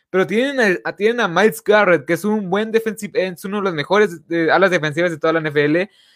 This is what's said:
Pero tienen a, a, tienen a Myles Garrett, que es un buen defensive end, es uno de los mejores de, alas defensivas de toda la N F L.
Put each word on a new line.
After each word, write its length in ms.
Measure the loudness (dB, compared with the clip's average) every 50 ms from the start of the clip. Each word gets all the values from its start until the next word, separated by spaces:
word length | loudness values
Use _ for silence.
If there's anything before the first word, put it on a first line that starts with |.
| _ _
Pero 180 | -2 -2 0
tienen 340 | 0 0 0 0 0 0 0
a, 280 | 0 2 0 0 -4 -8
a, 80 | -4
tienen 240 | -2 0 0 0 0
a 80 | -2 0
Myles 340 | 2 2 2 2 2 0 0
Garrett, 440 | 2 4 4 4 4 2 2 2
que 60 | 0 -4
es 100 | -2 -2
un 240 | -2 -2 -2 -4 -4
buen 220 | -4 -4 -2 0 -2
defensive 500 | -2 -2 -4 -8 -8 -10 -6 -4 -2 -2
end, 140 | -2 -4
es 80 | -8 -10
uno 120 | -8 -6 -4
de 60 | -4
los 100 | -4 -4
mejores 520 | -4 -2 0 2 2 2 2 0 -6 _ -6
de, 220 | -2 0 2 2 4
alas 180 | 4 4 2
defensivas 400 | 2 0 -2 -2 -2 -2 -2 -2
de 80 | -2 -2
toda 140 | -2 0 0
la 60 | 0
N 80 | -2 -2
F 140 | 0 0 2
L. 260 | 2 2 0 -2 -4 _ _ _ _ _